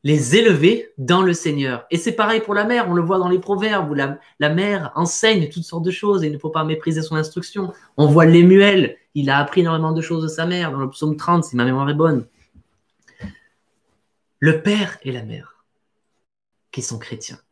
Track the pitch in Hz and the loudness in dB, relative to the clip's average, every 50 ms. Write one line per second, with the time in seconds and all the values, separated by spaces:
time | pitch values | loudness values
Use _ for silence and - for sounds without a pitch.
0 | - 143 151 147 127 117 156 220 233 226 180 143 151 190 226 233 - - _ - | 2 2 0 0 2 2 4 4 4 4 2 4 2 2 2 0 -6 -12 _ -10
1 | 131 123 175 185 190 185 170 165 - 165 147 143 139 131 123 117 - _ 170 165 | -2 0 2 2 2 2 0 -2 -4 -6 -4 -4 -4 -4 -6 -8 -6 _ -6 -4
2 | - 233 226 226 214 208 226 220 214 196 202 202 208 220 247 240 208 180 175 170 | -4 -4 -2 -2 -2 0 0 -2 -2 -2 -4 -2 -2 0 -2 -2 -2 0 -2 -2
3 | 165 165 190 185 180 180 180 180 - - 202 185 208 220 208 196 170 147 147 139 | 0 0 -2 -2 0 0 -2 -2 -2 -4 -4 -2 -2 -2 -2 -2 -4 -4 -4 -4
4 | 139 139 147 - _ _ _ _ 147 151 156 175 196 208 202 185 156 131 - 151 | -4 -4 -6 -12 _ _ _ _ -2 0 0 0 -2 -2 -2 -4 -6 -8 -4 -4
5 | 175 170 - - - 220 220 185 156 147 - 175 165 - 170 170 165 185 180 - | -4 -4 -2 0 2 2 2 2 0 -2 -6 -10 -12 -8 -8 -6 -6 -6 -6 -2
6 | - 208 202 185 165 151 147 147 - 156 - 160 156 156 160 156 - 170 156 156 | -2 0 0 0 0 -2 -4 -6 -10 -6 -4 -4 -2 -2 -4 -4 -4 -4 -4 -4
7 | 156 156 160 156 156 156 - 175 175 - - 202 190 175 - - _ _ _ - | -4 -4 -4 -4 -4 -6 -8 -12 -12 -10 -10 -8 -8 -8 -10 -16 _ _ _ 2
8 | 151 143 143 165 165 160 170 170 175 180 190 196 196 202 196 190 147 123 - _ | 4 6 6 6 8 8 8 8 8 10 8 8 8 6 6 4 2 0 -4 _
9 | _ _ _ 147 139 139 139 139 143 143 - 190 170 165 160 160 160 160 160 165 | _ _ _ -4 0 2 2 0 0 0 0 0 0 2 0 -2 -2 -2 -2 -4
10 | 160 - 170 160 160 156 156 165 165 175 180 180 175 156 135 139 135 131 - - | -4 -4 -4 -4 -4 -6 -4 -4 -4 -4 -2 -4 -4 -4 -4 -6 -6 -6 -6 -4
11 | 151 156 147 151 - 175 175 170 156 - 123 123 120 127 127 135 139 143 147 147 | -4 -4 -4 -4 0 0 0 0 0 -2 -2 0 0 0 0 0 -2 -2 0 0
12 | 160 160 147 123 113 _ _ _ _ _ _ - _ _ _ _ _ _ _ _ | 2 2 0 -2 -4 _ _ _ _ _ _ -20 _ _ _ _ _ _ _ _
13 | _ _ _ _ - 98 - _ _ _ _ _ _ _ _ _ _ _ _ _ | _ _ _ _ -18 -18 -18 _ _ _ _ _ _ _ _ _ _ _ _ _
14 | _ _ _ _ _ _ _ _ 139 156 160 156 160 202 208 214 196 170 - - | _ _ _ _ _ _ _ _ 0 0 0 2 0 -2 -2 -2 -2 -6 -8 -12
15 | - 135 123 123 113 110 107 - - - _ _ _ _ _ _ _ _ _ _ | -12 -10 -10 -10 -12 -14 -14 -16 -18 -20 _ _ _ _ _ _ _ _ _ _
16 | _ _ _ _ _ _ _ _ _ _ _ _ _ _ - 139 123 - 120 110 | _ _ _ _ _ _ _ _ _ _ _ _ _ _ -12 -12 -10 -10 -12 -12
17 | - - 120 110 - - - - _ _ | -12 -14 -14 -14 -14 -18 -18 -20 _ _